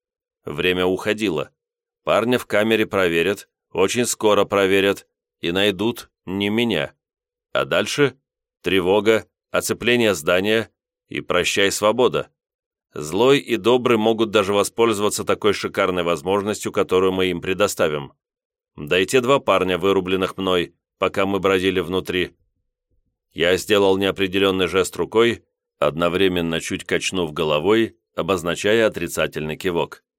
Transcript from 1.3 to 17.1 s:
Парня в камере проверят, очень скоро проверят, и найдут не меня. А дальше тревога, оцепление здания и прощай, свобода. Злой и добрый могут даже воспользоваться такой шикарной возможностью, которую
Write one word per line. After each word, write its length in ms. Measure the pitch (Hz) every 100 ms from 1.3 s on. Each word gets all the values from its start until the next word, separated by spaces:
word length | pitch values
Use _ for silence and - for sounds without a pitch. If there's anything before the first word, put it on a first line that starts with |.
| 76 65 _ _ _ _ _
Парня 340 | - 92 113 123
в 80 | -
камере 380 | 104 110 110 107
проверят, 640 | 98 90 82 87 101 - _ _
очень 340 | 85 98 110 117
скоро 400 | - 107 101 95
проверят, 640 | 101 95 98 101 92 - _ _ _
и 120 | 80
найдут 580 | 92 104 92 113 117 - _ -
не 240 | 98 101
меня. 440 | 110 117 82 69 - _ _ _ _ _
А 120 | 65 69
дальше 520 | 87 107 - 147 - _ _ _ _
тревога, 680 | 87 92 87 104 104 110 87 _ _
оцепление 640 | 90 - - 110 123 110 85
здания 560 | 82 90 104 110 107 _ _ _ _
и 120 | -
прощай, 500 | - 87 82 104 98
свобода. 580 | - 104 117 113 73 - _ _ _ _ _ _
Злой 460 | - 76 95 127 143
и 180 | - 107
добрый 400 | 104 127 123 113
могут 340 | 110 110 107
даже 220 | 107 98
воспользоваться 680 | 101 95 - 113 101 104 -
такой 300 | 101 95 104
шикарной 500 | 92 98 104 95 90
возможностью, 680 | 85 80 82 101 101 101 107
которую 400 | 101 92 92 95